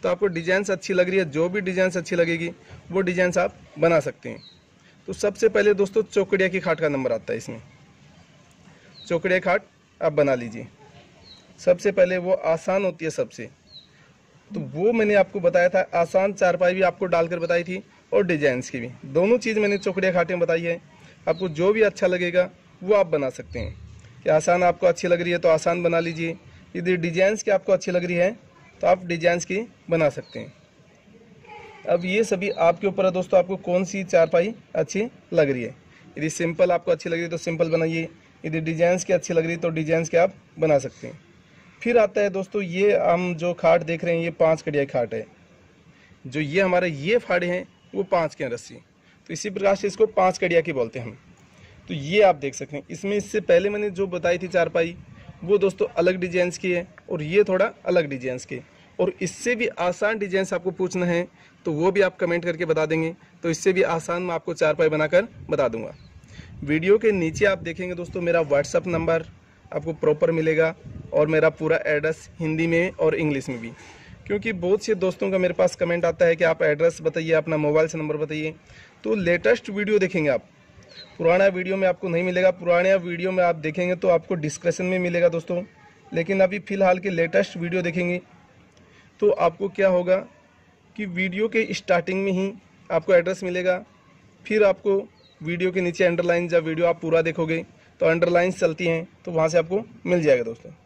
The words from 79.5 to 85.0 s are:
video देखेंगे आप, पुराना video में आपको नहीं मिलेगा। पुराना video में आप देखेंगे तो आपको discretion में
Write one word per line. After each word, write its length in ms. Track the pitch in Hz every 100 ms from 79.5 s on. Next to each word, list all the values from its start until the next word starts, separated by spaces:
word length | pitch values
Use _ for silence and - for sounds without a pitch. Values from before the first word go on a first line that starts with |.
| 233 -
video 280 | 196 208 214
देखेंगे 320 | 185 180 151
आप, 140 | 120 - _ _ - - - - -
पुराना 280 | 165 180 196
video 280 | 180 185 190
में 120 | 190
आपको 200 | 180 190
नहीं 140 | 170
मिलेगा। 260 | 185 180 185
पुराना 420 | 180 175 175 185 196
video 360 | 175 170 180
में 100 | 185
आप 120 | 175 165
देखेंगे 380 | 156 156 180 180
तो 120 | 185
आपको 240 | 170 - 185
discretion 480 | 151 - 175 160
में 140 | 180 185